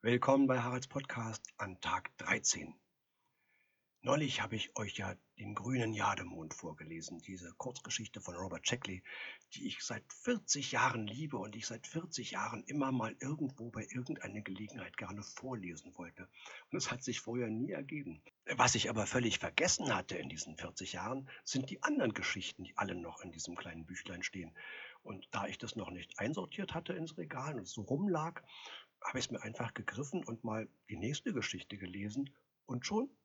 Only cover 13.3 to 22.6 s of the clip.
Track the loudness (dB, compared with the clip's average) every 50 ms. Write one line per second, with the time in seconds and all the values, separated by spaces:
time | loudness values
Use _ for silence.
13.3 | 0 2 2 0 0 -2 -8 -4 -4 -4 -4 -2 -2 -4 -2 -2 -2 -4 -2 -6
14.3 | -4 -4 -4 -4 -4 -4 -6 -6 -6 -8 -8 -8 -6 -6 -6 -4 -6 -6 -8 -8
15.3 | -10 -8 -6 -4 -4 -4 -4 -6 -6 -8 -10 -14 -12 -10 -10 -10 -10 -14 -16 -16
16.3 | _ -16 -14 -14 -14 -14 -12 _ -2 0 0 2 0 -2 0 -2 -2 -2 0 0
17.3 | 0 2 2 2 2 2 2 2 0 -2 -2 -2 -4 -4 -4 -4 -8 -10 -12 -20
18.3 | _ _ _ -4 6 8 8 8 8 6 4 4 4 2 2 4 4 4 4 6
19.3 | 4 4 0 2 2 4 4 6 4 4 4 4 4 2 2 0 -2 -4 -2 -4
20.3 | -4 -6 -6 -8 -8 -8 -8 -8 -6 -6 -8 -6 -4 -4 -2 -2 -2 -2 -4 -6
21.3 | -12 -12 -6 0 2 2 2 2 -2 0 0 2 4 6 4 4 4 2 0 0
22.3 | 0 0 -2 -4 -6 -6